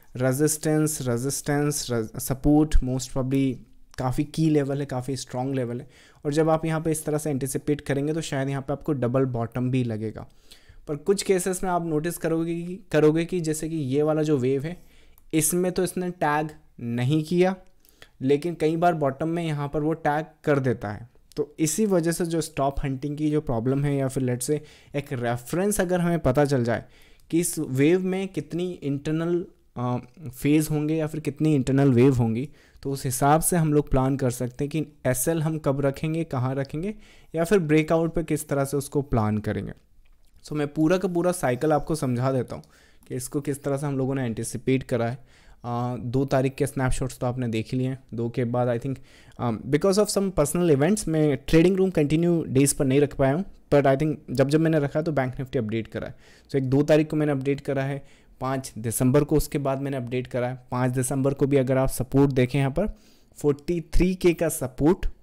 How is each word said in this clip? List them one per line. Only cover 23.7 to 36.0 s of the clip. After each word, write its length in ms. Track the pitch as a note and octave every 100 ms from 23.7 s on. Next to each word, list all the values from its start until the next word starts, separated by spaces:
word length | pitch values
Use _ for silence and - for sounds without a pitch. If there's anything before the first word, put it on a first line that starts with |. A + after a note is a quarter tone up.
| C3+
है 120 | C#3+ C#3+
या 120 | C3+
फिर 140 | C3
let's 280 | B2+ B2 -
say 100 | D3+ D3+ - - D3
एक 160 | C3+
रेफरेंस 680 | C3 A#2+ B2 - D#3+ G3+ G#3
अगर 200 | F#3 F3+
हमें 180 | E3+ E3+
पता 260 | D3 B2+
चल 200 | C#3+ C#3
जाए 200 | A#2 A2 - - - - -
कि 100 | D#3+
इस 180 | F3 -
वेव 420 | D3+ C3 D3 F3+
में 280 | F#3 F#3 F#3+
कितनी 440 | F#3+ D3 E3 F3+
इंटरनल, 720 | F3 C#3+ C#3 C#3+ D#3+ E3 F3 F#3+ - _ -
अ, 200 | B2 B2 - - C#3
फेज 380 | - C#3+ D3+ D#3
होंगे 260 | D#3 D3+ D#3+
या 100 | D3+
फिर 140 | D#3
कितनी 340 | D3+ B2+ D#3
इंटरनल 380 | D3+ C3 C3+ C#3
वेव 220 | A#2+ C3
होंगी, 340 | B2+ A#2 A2+ C#3+ - _ -
तो 80 | C#3
उस 140 | C#3
हिसाब 360 | C#3 B2 C#3+ D#3
से 160 | E3 F3+
हम 160 | D#3
लोग 180 | D3 C#3+
प्लान 260 | C3 C3 C#3
कर 140 | C3
सकते 340 | A#2+ B2 -
हैं 60 | C#3+
कि 160 | D#3+ D3 - C3
एसएल 360 | B2+ - E3
हम 160 | D#3 D#3
कब 220 | D3 C#3
रखेंगे, 440 | C#3 C3+